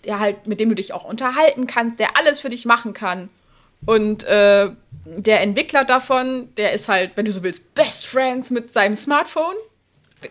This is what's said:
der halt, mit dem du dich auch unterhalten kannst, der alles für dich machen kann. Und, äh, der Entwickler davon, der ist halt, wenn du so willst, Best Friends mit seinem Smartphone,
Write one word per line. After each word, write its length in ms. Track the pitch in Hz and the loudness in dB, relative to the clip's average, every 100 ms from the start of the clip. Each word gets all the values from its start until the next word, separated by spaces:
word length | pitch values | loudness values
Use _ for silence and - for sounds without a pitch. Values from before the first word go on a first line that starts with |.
| - | -8
der 140 | 208 | -2
halt, 280 | 208 202 214 | -2 -2 -6
mit 120 | 202 | 0
dem 100 | 226 | 0
du 60 | 196 | 0
dich 180 | 202 | -4
auch 100 | - - | -10 -10
unterhalten 600 | 226 254 269 320 247 247 | -6 -2 4 4 2 -2
kannst, 320 | 240 233 233 | -2 -2 -2
der 180 | 220 285 | 0 2
alles 220 | 320 285 | 2 0
für 100 | 254 | -6
dich 160 | 240 233 | -4 2
machen 280 | 233 214 | 2 0
kann. 360 | - 196 185 185 _ _ _ _ - - | -8 -6 -6 -10 _ _ _ _ -10 0
Und, 380 | 220 214 208 - | 2 2 -2 2
äh, 440 | 208 202 202 202 - _ - - | 6 6 6 4 -4 _ -20 -16
der 360 | 170 214 202 | -4 2 4
Entwickler 440 | 202 208 320 285 262 | 2 0 0 0 2
davon, 640 | 254 - 254 254 254 - - | 0 2 -2 -2 -6 -8 -2
der 160 | 208 | -2
ist 160 | 214 - | -2 0
halt, 220 | 190 185 - | 0 0 -4
wenn 80 | 214 | -4
du 60 | |
so 100 | 190 | -4
willst, 300 | 180 - _ - | -6 -8 _ -2
Best 300 | 302 - - | 0 -2 -4
Friends 460 | 254 262 254 254 | -2 -2 -2 -4
mit 200 | 240 233 | -6 -2
seinem 220 | 226 202 214 | 0 0 0
Smartphone, 580 | 285 294 - 320 330 415 - _ _ _ _ _ - | 0 0 0 -4 -4 -6 -14 _ _ _ _ _ -20